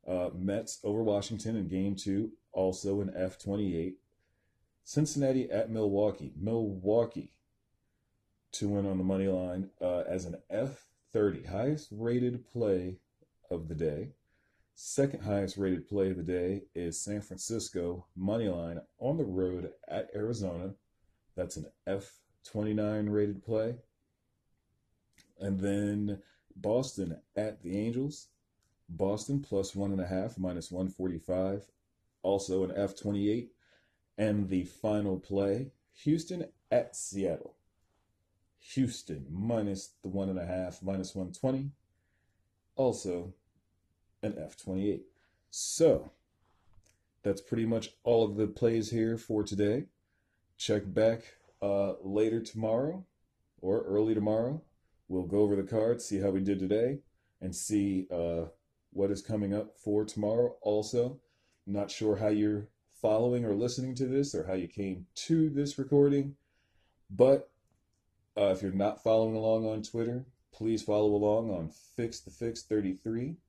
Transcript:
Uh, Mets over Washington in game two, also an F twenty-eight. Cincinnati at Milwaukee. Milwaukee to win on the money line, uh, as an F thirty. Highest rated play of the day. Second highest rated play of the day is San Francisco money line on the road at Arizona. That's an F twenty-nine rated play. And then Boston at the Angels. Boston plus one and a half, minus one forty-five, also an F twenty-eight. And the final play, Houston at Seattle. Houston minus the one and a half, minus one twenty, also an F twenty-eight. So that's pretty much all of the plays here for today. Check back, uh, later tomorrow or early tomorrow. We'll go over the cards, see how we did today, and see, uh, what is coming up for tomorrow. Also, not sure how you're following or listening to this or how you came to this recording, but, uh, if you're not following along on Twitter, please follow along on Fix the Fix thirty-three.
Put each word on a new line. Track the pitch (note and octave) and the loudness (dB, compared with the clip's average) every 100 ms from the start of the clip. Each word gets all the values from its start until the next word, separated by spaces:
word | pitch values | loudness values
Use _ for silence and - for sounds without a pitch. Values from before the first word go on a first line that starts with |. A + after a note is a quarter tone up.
| - | -2
Uh, | F2+ F2+ F2+ | -2 -2 -2
Mets | F#2+ G2+ A2+ - | -2 -2 -4 -6
over | G#2 G#2+ | -2 0
Washington | A2 G2+ G2 G#2+ A2 A2+ | 2 2 0 -6 -2 -2
in | F2 | -2
game | F#2 G2 F#2+ | 0 0 -2
two, | G2+ G2 A2 - _ | 0 0 -2 -8 _
also | - F#2+ F#2 G2 G2 | 0 0 0 -2 -2
an | F#2+ - | -2 -2
F | F#2 - | -4 -4
twenty-eight. | G2+ G2+ G2+ E2 F2 - _ _ _ _ _ _ _ _ | -4 -2 0 0 -2 -6 _ _ _ _ _ _ _ _
Cincinnati | - - D3 C#3+ C3+ C3 B2 | -2 0 2 2 2 2 2
at | G2+ A2 | 0 0
Milwaukee. | A2 G#2+ G2 G#2 - C#2+ C#2 | 0 2 4 2 0 -10 -6
Milwaukee | G2 A2+ G#2+ F#2+ F#2 A2+ A#2 - - _ _ _ _ _ _ _ _ _ _ _ _ | -2 0 -2 -2 2 4 2 -4 -12 _ _ _ _ _ _ _ _ _ _ _ _
to | - G#2 | -6 -2
win | G2+ G2 | 0 0
on | F#2+ | 0
the | |
money | F#2 F#2+ F#2+ | 0 2 0
line, | F#2 F2+ F2+ F#2+ _ | 0 -2 -4 -6 _
uh, | F2+ F2+ - | -2 0 -2
as | F#2 F2 | -4 -6
an | E2 _ | -10 _
F | G2 C3 - _ _ _ | -4 -4 -6 _ _ _
thirty. | A2 G#2 F2+ | 2 2 0
Highest | D#2+ F#2+ B2+ D3+ - | -6 -2 -2 -2 -6
rated | G#2 A2+ B2 B2 A#2+ - | -6 0 2 2 -2 -8
play | A#2+ A2 F#2 F2+ F#2 _ _ _ _ _ | -2 2 2 0 -10 _ _ _ _ _
of | F2 D#2+ | -6 -4
the | D#2+ | -2
day. | D#2+ D2+ C#3+ - _ _ _ _ _ | -2 -2 -8 -14 _ _ _ _ _
Second | - - - C#3 - | -18 -6 0 0 0
highest | G2+ G2+ F#2+ F#2+ | -2 0 -2 -2
rated | F#2+ F2+ - | 0 0 -2
play | G2+ F#2+ | 0 0
of | F#2 | 0
the | |
day | E2 F2+ F2+ G2 F#2 | -2 -2 0 -2 -6
is | - E2+ E2 | -6 -6 -6
San | - G#2 | -6 -6
Francisco | G#2 F#2+ - A2+ F#2+ F#2 F2 F2+ - F#2 | -8 -12 -6 -6 -4 -4 -4 -6 -10 -4
money | F#2+ A2+ G#2+ | -2 0 0
line | F2 E2+ E2+ - _ | -2 -4 -8 -12 _
on | A#2+ E3 | -4 -2
the | A#2+ | -2
road | F#2 F#2 F2+ E2+ - - | 0 0 -2 -8 -12 -8
at | F#2 A2+ G#2 | -6 -6 -4
Arizona. | G#2+ A2 F#2+ E2+ F#2 G2+ _ _ _ _ _ - | -4 -2 -4 -4 -8 -12 _ _ _ _ _ -6
That's | F2 - | -6 -6
an | D2 _ - | -12 _ -4
F | G2 F#2+ - _ _ | -4 -6 -20 _ _
twenty-nine | - G#2+ G#2+ G#2+ G#2 G#2+ G#2 | -8 -4 0 0 0 0 0
rated | G#2 G#2 G2 - | 2 0 -2 -2
play. | A2 A2+ B2 _ _ _ _ _ _ _ _ _ _ _ _ _ _ _ _ | -2 -2 -6 _ _ _ _ _ _ _ _ _ _ _ _ _ _ _ _
And | G2 F#2+ | -4 -2
then | G2+ G2+ G#2 G#2 G#2 G2+ - _ _ - | 0 0 0 0 -2 -4 -10 _ _ -6
Boston | G2+ A#2 C3+ - F2 D#2+ _ - | 0 0 0 -4 -6 -6 _ -4
at | G#2+ G#2+ | -4 -6
the | E2+ F#2+ | -4 -2
Angels. | A2 A#2+ C#3+ D3+ - _ _ _ _ _ - | 0 -2 -4 -6 -18 _ _ _ _ _ -16
Boston | E2+ G2 G#2+ - C#3 | -2 0 0 -2 -4
plus | C#3 G2+ F#2+ | 0 -2 -2
one | G2 G2 | -2 -2
and | F#2+ | -2
a | F2 | -2
half, | F#2 G2+ - | -2 -4 -4
minus | F#2 F2+ E2 | -4 -4 -8
one | F2+ F#2+ | -4 -4
forty-five, | - F#2 E2 - F2+ F#2+ G2+ - _ _ _ _ _ | -2 -4 -4 -2 0 0 -2 -8 _ _ _ _ _
also | F#2 G2 G2 F#2 | 0 0 2 0
an | F#2 G2 | 0 0
F | G2 - | -2 -2
twenty-eight. | G#2 G2+ G2+ A2 A#2+ _ _ _ _ _ _ - | -4 0 2 0 -4 _ _ _ _ _ _ -2
And | G#2+ G#2 F#2+ | 0 2 2
the | F#2 F2+ | 0 -2
final | - G#2+ G#2+ G2 F#2 | -4 0 0 0 -2
play, | - G2 G2 G#2 C#3 _ _ - | -2 0 2 0 -4 _ _ -6
Houston | D3+ D#3+ - F3+ - _ _ | 0 0 0 -8 -10 _ _
at | B2 - - | 0 0 -10
Seattle. | - G2 F#2 D#2 - _ _ _ _ _ _ _ _ _ _ _ - | -8 -2 -2 -2 -8 _ _ _ _ _ _ _ _ _ _ _ -6
Houston | - B2+ - - D2+ C2+ | 0 0 -2 -10 -12 -8
minus | E2+ A2 A#2 G#2 F#2+ - _ | -6 -2 0 -2 -4 -10 _
the | G2 | -6
one | G2 G2 | -4 -2
and | F#2+ | -4
a | F2 | -4
half, | F#2 F2+ - | -4 -6 -6
minus | F#2+ G2 F#2 G2 | -6 -4 -6 -6
one | F#2 | -8
twenty, | - C3 C3+ C#3+ - _ _ _ _ _ _ _ _ _ - | -4 -2 -2 -6 -10 _ _ _ _ _ _ _ _ _ 0
also | C3 A2+ F#2+ F2 F#2 - _ _ _ _ _ _ _ _ | 0 0 -4 -6 -6 -14 _ _ _ _ _ _ _ _
an | G#2+ - | -6 -6
F | D#2 - | -10 -12
twenty-eight. | - F#2+ G2+ - - _ _ _ _ | -6 -2 0 -2 -6 _ _ _ _
So | - - - D#3+ A#2+ - _ _ _ _ _ _ - _ _ _ _ | -8 -6 4 6 6 0 _ _ _ _ _ _ -20 _ _ _ _
that's | G#2 G2 | -2 -2
pretty | - A#2 A2+ | -2 -2 0
much | A2+ - _ | 0 -2 _
all | A#2+ A#2 G#2+ | 4 4 4
of | G2+ | 2
the | G#2+ | -2
plays | - A#2 A2+ G#2+ | 2 2 2 0
here | A#2 A2+ A#2 | 0 0 0
for | - A2 | -2 -2
today. | G2+ G2+ G2+ A#2+ E3 _ _ _ _ _ _ _ | 0 2 2 2 -4 _ _ _ _ _ _ _
Check | - G#2+ G2 | 0 0 0
back, | F#2+ A2 A2+ - - _ _ | 4 4 4 -6 -20 _ _
uh, | G2+ G2+ G2 - | 0 2 0 -2
later | F#2+ G2+ A2 A#2 | -2 2 2 2
tomorrow | A2+ A2+ A2 A2+ C#3+ F#3 - _ _ _ _ _ | -4 -4 0 0 0 -4 -14 _ _ _ _ _
or | F#2 G#2+ | 0 0
early | - G2+ A2 | 2 2 4
tomorrow. | A2 G#2 A2 A#2+ D#3 - _ _ _ _ | 4 2 2 0 -4 -8 _ _ _ _
We'll | F#2 | -4
go | F2 G2+ | 0 4
over | G#2 G2+ | 4 4
the | |
cards, | F#2+ A2+ A2 A#2+ - | 2 2 2 0 0
see | G2+ | 0
how | G2 | 2
we | F#2+ | 2
did | F#2+ F#2+ | 2 0
today, | F#2+ G#2+ A#2+ C#3+ _ _ _ _ | 2 2 2 -2 _ _ _ _
and | F#2 F2+ | -8 -6
see, | - G#2+ G2+ F#2+ F#2 | 0 2 2 0 -2
uh, | F2 E2+ E2+ E2 - _ _ _ | -2 0 -2 -4 -10 _ _ _
what | - G2 | 0 0
is | G2 | 0
coming | - G#2+ G2+ G2+ | -2 -2 0 -2
up | G#2 - | -4 -8
for | - G#2 G#2+ | 0 0 0
tomorrow. | - G#2 A#2 A#2+ - | -2 0 2 2 0
Also, | G#2+ G#2 G#2+ A#2+ A#2+ C#3+ _ _ _ _ - | 0 2 2 0 0 -4 _ _ _ _ -4
not | G2+ G2+ | -4 -2
sure | - G#2+ G2+ | 0 2 2
how | G#2+ | 2
you're | G#2+ G#2 G#2 G#2+ _ _ - | 4 2 0 -4 _ _ -2
following | A2+ A2 B2 B2 | 2 4 4 2
or | A2+ G2+ | 2 2
listening | A#2+ - C3 B2 | 0 -2 -4 -2
to | C3 | 0
this | C3+ C#3 - | 2 0 -2
or | F2 | -2
how | |
you | F#2 E2+ | -2 -4
came | - G2 F#2 F#2 - | -4 -4 -4 -10 -14
to | - D#3+ D#3 | 2 4 4
this | C#3 C#3+ - | 2 -2 -2
recording, | C3+ C#3+ C#3+ C#3+ C#3 C#3 _ _ _ _ _ _ _ | 4 6 8 6 0 -6 _ _ _ _ _ _ _
but, | G2 C3 C#3 - _ _ _ _ _ _ _ _ - | 6 8 8 4 _ _ _ _ _ _ _ _ 2
uh, | G2+ | 4
if | F#2 | 4
you're | G2 | 0
not | F#2+ G2+ - | 0 0 0
following | A2+ A2 A2+ A2 | 4 4 4 2
along | A2 A2 A2 | 2 2 2
on | A2 | -4
Twitter, | A2 A#2 A#2 B2 C3 _ _ | -4 -2 -2 -4 -8 _ _
please | - A2 A2 | -4 0 0
follow | G#2 G#2 G#2 G#2 | 2 4 6 6
along | G#2 G#2+ A2+ | 4 4 2
on | F2+ D#2+ | -4 -6
Fix | - - - A#2 - | -10 -12 -6 -6 -6
the | - | -16
Fix | - A#2 A2+ | -6 -6 -6
thirty-three. | - G#2+ G2 F#2 A2+ A2+ C3 E3+ | 0 0 0 -4 -4 -4 -4 -8